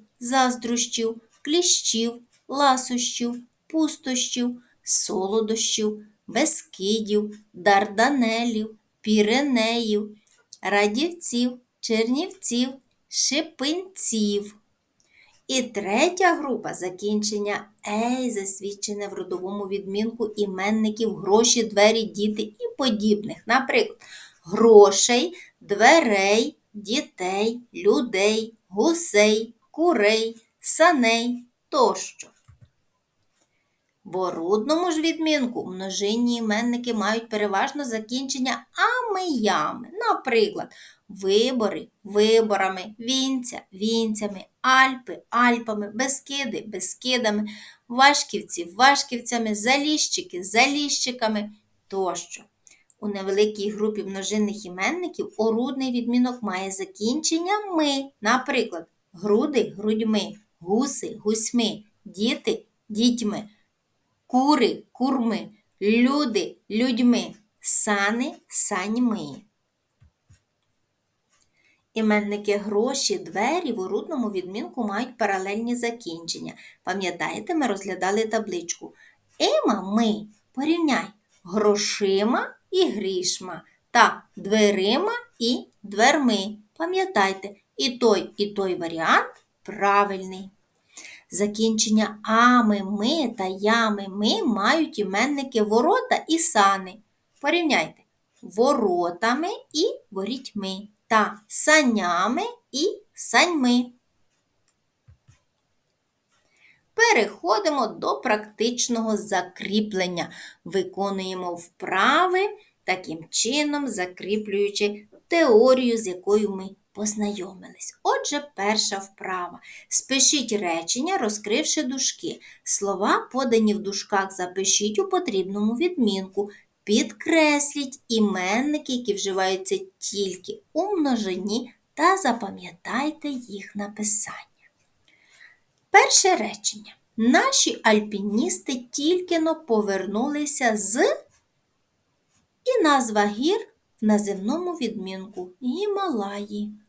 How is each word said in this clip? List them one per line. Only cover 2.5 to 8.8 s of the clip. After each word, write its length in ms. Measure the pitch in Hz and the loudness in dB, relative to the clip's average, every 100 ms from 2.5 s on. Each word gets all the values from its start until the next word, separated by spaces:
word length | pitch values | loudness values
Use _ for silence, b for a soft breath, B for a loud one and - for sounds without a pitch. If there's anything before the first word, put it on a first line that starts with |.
| 269 285 254 - 240 240 - 240 240 - _ - | 2 4 4 2 0 -4 -4 -6 -6 -12 _ -6
пустощів, 960 | 320 302 - 262 254 - 247 240 247 B B | 0 0 0 -2 -4 -4 -4 -4 -6 B B
солодощів, 1200 | - - - 185 190 220 214 226 - - 214 214 B B - | 4 6 6 2 -2 0 0 -2 -2 -2 -2 -4 B B -4
Бескидів, 1120 | 208 - - - - 190 220 202 208 214 - _ | 4 6 6 4 -4 -2 -2 0 0 0 -10 _
Дарданелів, 1200 | 180 180 196 208 202 247 285 226 226 240 214 220 - | -2 2 4 2 0 2 2 0 0 -2 -2 -6 -10